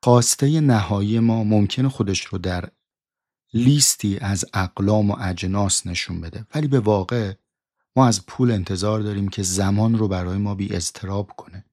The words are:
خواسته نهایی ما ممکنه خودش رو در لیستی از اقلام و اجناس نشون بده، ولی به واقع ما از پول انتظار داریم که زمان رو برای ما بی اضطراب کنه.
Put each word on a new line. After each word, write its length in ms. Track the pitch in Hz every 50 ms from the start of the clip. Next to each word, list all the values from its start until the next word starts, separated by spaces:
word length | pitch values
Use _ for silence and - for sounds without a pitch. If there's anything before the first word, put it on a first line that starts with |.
| -
خواسته 560 | 127 120 123 117 - - - 139 139 156 160
نهایی 600 | 151 139 123 107 98 85 104 101 101 104 113 117
ما 240 | 113 117 113 113 110
ممکنه 460 | 104 107 104 101 98 - - 131 135
خودش 360 | 135 - 117 98 95 - -
رو 120 | - -
در 320 | 95 85 95 90 90 90 - _ _ _ _ _ _ _ _ _ _ _ _ _ _ _ _ -
لیستی 640 | 113 120 127 147 147 135 - - - - 104 98
از 280 | - - 98 101 92 - - -
اقلام 580 | 101 92 92 _ - 98 98 107 107 107 101
و 40 | 101 -
اجناس 680 | 98 92 90 87 - 92 95 101 101 95 - - -
نشون 340 | 92 87 - - - 90 85
بده، 240 | 82 82 85 101 110 _ -
ولی 120 | 151 156
به 120 | 143 135 131
واقع 540 | 107 104 107 101 92 - 123 120 110 98 92 _ _ _ _ _ _ _ _ _ _ _ _
ما 120 | 123 131
از 180 | 120 110 95 -
پول 260 | - - - 131 120
انتظار 500 | 113 101 90 - 98 90 92 104 107 110
داریم 260 | 104 104 101 101 101
که 160 | 98 - - 98
زمان 540 | 90 90 95 98 95 101 104 110 113 113
رو 100 | 110 110
برای 300 | 101 98 92 90 90 92
ما 180 | 98 101 101 101
بی 200 | 95 98 95 -
اضطراب 560 | 90 87 - - - - 95 98 101 101 - -
کنه. 280 | - - - 92 92 - _